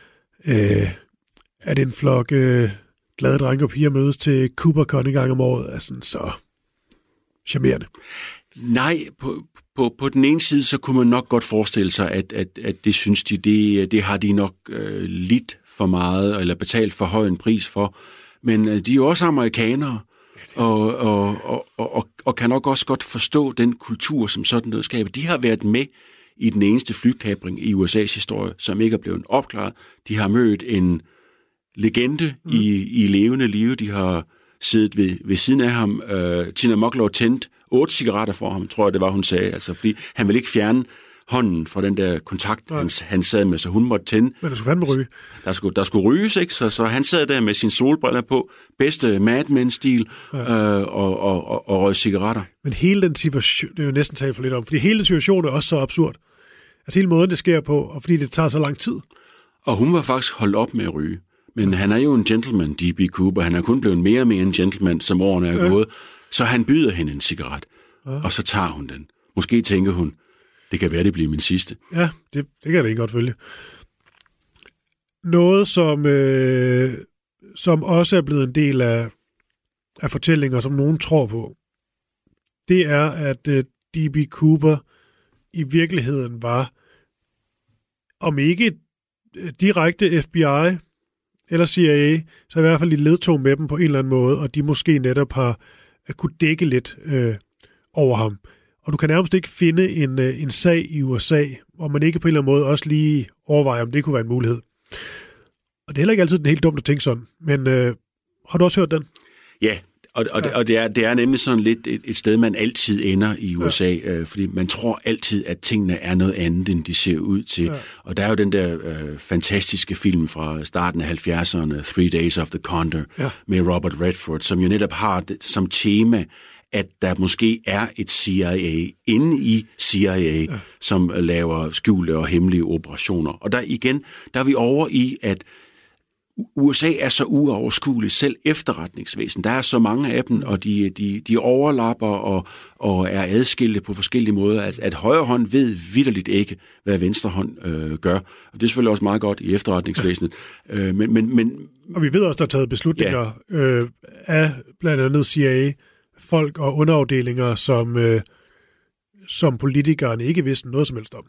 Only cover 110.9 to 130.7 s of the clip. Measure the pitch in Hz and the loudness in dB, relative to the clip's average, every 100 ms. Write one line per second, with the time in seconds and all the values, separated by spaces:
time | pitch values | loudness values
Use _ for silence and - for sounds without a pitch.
110.9 | 117 113 123 123 131 135 113 107 117 - | 0 2 2 2 0 2 2 2 0 -4
111.9 | 117 120 104 107 113 113 101 113 - - | -8 -6 -2 2 4 2 0 -4 -2 -2
112.9 | 101 98 95 107 104 98 85 85 - 92 | 0 0 2 0 -2 -6 -2 -2 0 0
113.9 | 90 - 85 80 101 95 92 90 - 117 | 0 -4 -6 -6 -6 -4 -2 -4 -2 -4
114.9 | - 113 113 - 104 - 87 - 110 95 | -4 -4 -4 -2 -4 -4 -6 -2 -2 0
115.9 | 87 87 92 95 92 85 87 95 87 85 | -2 -2 0 0 0 -2 -2 -2 -2 -2
116.9 | 87 92 80 98 98 - - 82 73 - | -2 0 -2 0 -2 -4 -4 -4 -4 -12
117.9 | - - 90 104 107 101 98 87 82 82 | -18 -10 -4 -2 0 0 0 -2 -4 -8
118.9 | 78 76 73 - 85 - 98 - 98 - | -10 -10 -12 -4 -2 0 -2 -2 -2 -4
119.9 | 90 98 87 78 78 78 78 76 90 90 | -2 0 0 -2 -4 -8 -8 -6 -4 -2
120.9 | 82 78 82 87 85 90 87 76 73 - | -2 -4 -4 -2 -2 -2 -2 -2 -4 -4
121.9 | - 87 82 82 82 78 82 - 85 80 | 0 2 2 0 -2 -4 -8 -6 -4 -2
122.9 | 78 71 - 135 - - 92 87 87 85 | -4 -8 -8 -8 -8 -4 0 2 0 -2
123.9 | 73 90 87 - 78 - 90 92 101 101 | -2 -4 -4 -8 -6 -2 0 2 2 -2
124.9 | - 107 90 87 - - 101 92 - 104 | -2 -2 -2 -6 -10 -6 -4 -2 0 2
125.9 | 104 113 113 78 - - - _ 101 92 | 4 4 2 -2 -12 -20 -20 _ -6 -6
126.9 | _ 95 92 92 - 113 113 - 101 117 | _ -4 0 -2 2 0 0 -2 -4 -4
127.9 | - 98 - 101 95 87 92 85 80 87 | -6 -4 -2 0 0 0 -2 -2 -4 -4
128.9 | - - 113 160 143 117 113 110 - - | -6 0 2 4 2 2 0 -2 -4 -2
129.9 | 101 98 92 82 80 78 95 - | 2 2 2 0 0 -2 -6 -14